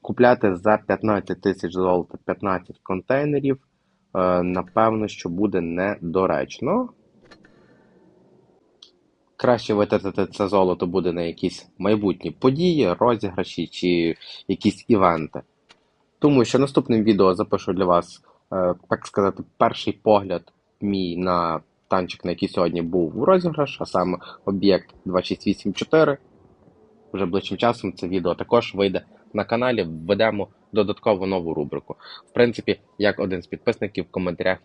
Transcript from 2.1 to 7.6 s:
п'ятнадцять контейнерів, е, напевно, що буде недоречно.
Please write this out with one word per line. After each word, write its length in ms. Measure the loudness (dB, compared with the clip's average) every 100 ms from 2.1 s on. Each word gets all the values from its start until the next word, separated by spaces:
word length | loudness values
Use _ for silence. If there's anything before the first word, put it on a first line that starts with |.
| -10
п'ятнадцять 540 | -8 -4 -2 -4 -6 -20
контейнерів, 760 | -8 -8 -2 -2 0 -2 -2 -4 _ _ _ _ _
е, 280 | -2 0 2
напевно, 680 | 0 -2 -2 2 2 2 -4
що 200 | -6 -8
буде 320 | -2 -2 -2
недоречно. 1300 | -4 -2 -2 -4 -4 0 0 0 -4 -6 -4 -4 -6 _ _ _ _ -20 _ _